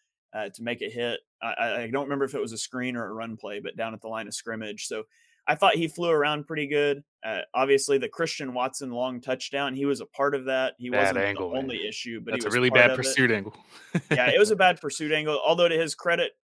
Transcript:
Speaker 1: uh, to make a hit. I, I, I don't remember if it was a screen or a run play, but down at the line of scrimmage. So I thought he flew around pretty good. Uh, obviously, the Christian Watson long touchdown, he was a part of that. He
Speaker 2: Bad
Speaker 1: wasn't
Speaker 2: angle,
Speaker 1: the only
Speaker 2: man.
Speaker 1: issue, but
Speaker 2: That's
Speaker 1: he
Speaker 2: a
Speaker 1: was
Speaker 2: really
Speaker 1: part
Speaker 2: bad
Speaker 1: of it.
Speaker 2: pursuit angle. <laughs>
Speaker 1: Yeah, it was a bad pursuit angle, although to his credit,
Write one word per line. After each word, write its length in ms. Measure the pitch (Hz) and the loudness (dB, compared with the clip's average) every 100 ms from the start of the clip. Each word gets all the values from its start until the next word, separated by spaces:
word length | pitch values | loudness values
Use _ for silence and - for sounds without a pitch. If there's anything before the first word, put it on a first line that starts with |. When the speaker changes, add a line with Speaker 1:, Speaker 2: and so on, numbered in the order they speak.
| _ _ _ | _ _ _
Speaker 1:
uh, 160 | 107 101 | -10 -8
to 140 | - | -8
make 180 | 117 120 | -6 -6
a 80 | 104 | -6
hit. 300 | 117 120 110 _ - | -4 -4 -4 _ -10
I, 120 | 117 | -6
I, 280 | - 117 113 | -2 -2 -2
I 60 | 113 | -4
don't 140 | 135 | -4
remember 220 | 139 139 135 | -2 -2 -2
if 100 | 147 | -4
it 60 | |
was 120 | 120 | -6
a 40 | 113 | -6
screen 380 | - 123 127 120 | -8 -6 -6 -4
or 100 | 101 | -6
a 80 | |
run 240 | 110 113 107 | -8 -10 -10
play, 220 | 101 104 | -10 -10
but 160 | 92 - | -10 -6
down 180 | 113 | -6
at 80 | 110 | -8
the 60 | 113 | -8
line 200 | 110 104 | -8 -8
of 60 | |
scrimmage. 540 | - 117 110 107 107 - | -10 -10 -10 -8 -10 -8
So 160 | 110 107 _ _ _ - | -8 -10 _ _ _ -4
I 80 | 156 | 2
thought 180 | 196 | 2
he 140 | 156 165 | 2 -2
flew 220 | - 175 | -2 0
around 360 | 156 147 151 151 | 2 2 -2 -6
pretty 220 | 156 143 | -6 -2
good. 360 | 147 147 143 - _ 110 | 2 2 0 -8 _ -8
Uh, 160 | 95 - 120 | -6 -2 0
obviously, 420 | 135 139 139 139 | 4 4 4 2
the 100 | 123 | 0
Christian 460 | - 160 - 135 | -4 -4 -4 -6
Watson 380 | 123 131 - 135 | -4 -4 -4 -8
long 280 | 120 127 123 | -4 -4 -4
touchdown, 540 | 127 131 - 139 139 | -6 -6 -4 -4 -4
he 120 | 131 139 | -2 0
was 140 | 127 | 0
a 60 | 98 | -4
part 300 | - 143 139 | 0 0 0
of 100 | 131 | 0
that. 300 | 131 131 - | 0 0 -4
He 120 | 123 | -2
Speaker 2:
Bad 100 | 104 | 2
Speaker 1:
wasn't 180 | 98 95 | 2 2
Speaker 2:
angle, 340 | 101 98 90 | 0 -2 -4
Speaker 1:
the 60 | 131 | -4
only 200 | 131 107 | -4 -6
Speaker 2:
man. 80 | 104 | -6
Speaker 1:
issue, 340 | - 120 113 | -8 -10 -10
but 100 | 113 | -6
Speaker 2:
That's 120 | 117 | -4
Speaker 1:
he 40 | 107 | 0
Speaker 2:
a 20 | |
Speaker 1:
was 60 | 123 | 2
Speaker 2:
really 140 | 127 | 4
Speaker 1:
part 120 | 123 | 8
Speaker 2:
bad 100 | 123 | 6
Speaker 1:
of 80 | 131 | 6
it. 40 | |
Speaker 2:
pursuit 280 | 135 131 123 | 0 2 4
angle. 240 | 107 101 - - - - | 2 -2 -14 -20 -20 -4
<laughs> 180 | 165 - | -4 0
Speaker 1:
Yeah, 180 | 139 123 | 2 6
it 80 | 160 | 6
was 140 | 208 | 6
a 40 | 196 | 6
bad 240 | 185 170 | 4 4
pursuit 320 | 147 - 151 | -4 -4 -2
angle, 300 | 156 151 147 | 0 0 0
although 240 | 147 170 175 | 2 6 4
to 80 | 160 | 4
his 200 | 156 - | 0 -2
credit, 380 | 175 170 156 - | 0 0 0 -6